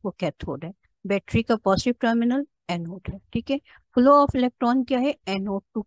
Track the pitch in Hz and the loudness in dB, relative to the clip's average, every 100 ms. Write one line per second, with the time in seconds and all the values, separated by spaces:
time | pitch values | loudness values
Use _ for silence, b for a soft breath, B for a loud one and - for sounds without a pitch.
0 | 196 - 165 - - 139 160 - _ _ | -8 -6 -6 -6 -8 -8 -10 -16 _ _
1 | 185 196 - 233 226 226 196 190 - 247 | -4 -4 -2 -2 0 0 2 2 0 0
2 | 233 233 233 262 285 _ - 175 165 190 | 0 2 0 0 -4 _ -8 -6 -8 -10
3 | - 196 _ 233 233 277 - b b - | -12 -14 _ -8 -4 -6 -8 b b 4
4 | 254 285 285 262 247 - 240 262 240 254 | 6 6 4 0 -2 0 0 0 0 0
5 | 269 - - 196 196 196 - 220 | -2 -4 -6 -6 -4 -6 -6 -10